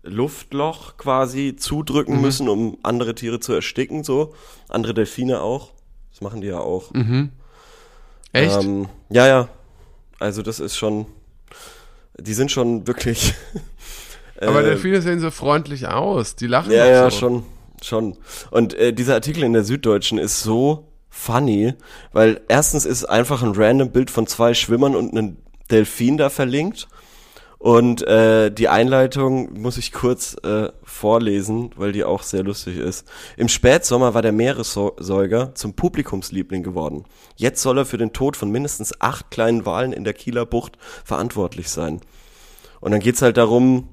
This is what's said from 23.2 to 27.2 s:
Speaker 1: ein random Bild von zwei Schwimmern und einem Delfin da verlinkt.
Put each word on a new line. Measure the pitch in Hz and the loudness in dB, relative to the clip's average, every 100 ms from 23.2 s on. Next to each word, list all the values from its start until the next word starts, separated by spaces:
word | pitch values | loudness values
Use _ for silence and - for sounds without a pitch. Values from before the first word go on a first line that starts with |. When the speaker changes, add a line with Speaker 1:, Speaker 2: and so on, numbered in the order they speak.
| 123 131 | 0 0
Speaker 1:
ein | 120 98 | 0 4
random | 107 135 127 | 4 4 2
Bild | 123 131 | 0 0
von | - 110 | -2 -2
zwei | - 117 | 2 2
Schwimmern | 117 - 117 139 113 | 2 0 2 2 2
und | 120 | -2
einem | 113 107 - - - - | -4 -4 -8 -20 -20 2
Delfin | 110 107 - 120 151 | 2 2 0 0 2
da | 139 | 0
verlinkt. | - 131 139 175 - - - - - | 0 -2 0 -2 -6 -18 -20 -20 -20